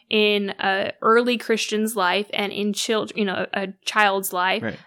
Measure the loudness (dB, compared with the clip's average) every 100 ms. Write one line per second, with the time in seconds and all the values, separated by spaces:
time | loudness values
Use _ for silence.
0 | -2 2 4 2 -2 -2 -2 0 -2 0
1 | 4 4 4 0 0 -2 0 0 0 0
2 | 2 0 -2 -4 -4 -2 -2 -2 -2 -2
3 | -2 -2 -2 -2 -4 -4 -6 -8 -4 2
4 | 4 2 -2 -2 0 0 -4 -8